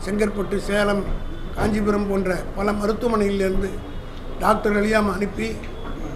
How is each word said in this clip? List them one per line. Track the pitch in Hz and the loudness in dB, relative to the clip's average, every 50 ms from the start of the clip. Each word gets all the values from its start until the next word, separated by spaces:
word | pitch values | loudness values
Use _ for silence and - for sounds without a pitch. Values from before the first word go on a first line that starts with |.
| - | -6
செங்கற்பட்டு, | 190 202 208 214 208 - 208 185 - 202 185 - | -2 0 2 2 2 0 -2 -2 -2 -2 -2 0
சேலம், | - 202 208 208 208 202 156 - - - - - - - - - - - | 0 2 2 4 4 2 2 0 0 -2 -2 -2 -4 -6 -6 -6 -6 -2
காஞ்சிபுரம் | - 196 214 208 214 202 214 208 202 202 190 | 0 0 2 2 2 2 2 2 2 2 0
போன்ற | 196 196 185 185 180 170 - - - | 0 0 2 0 0 -2 -2 -4 -2
பல | 196 196 208 208 208 | 0 0 0 0 0
மருத்துவமனைகளிலிருந்து | 202 202 214 - - 233 226 214 202 202 202 196 190 190 190 196 196 190 196 - - - - - - - - - - - - - 180 | 0 0 0 0 0 2 2 2 2 2 2 2 2 2 2 2 0 0 -4 -6 -8 -8 -10 -10 -10 -10 -10 -10 -8 -8 -4 0 4
டாக்டர் | 190 214 208 - 214 208 202 | 4 4 4 4 2 2 2
அழியாமல் | 202 214 220 214 208 202 180 | 2 4 2 2 2 2 0
அனுப்பி, | 185 202 196 - 214 220 226 214 - - - - - - - - - - - - | 0 -2 -2 -2 -2 -4 -4 -4 -6 -6 -8 -8 -6 -6 -6 -6 -6 -6 -6 -6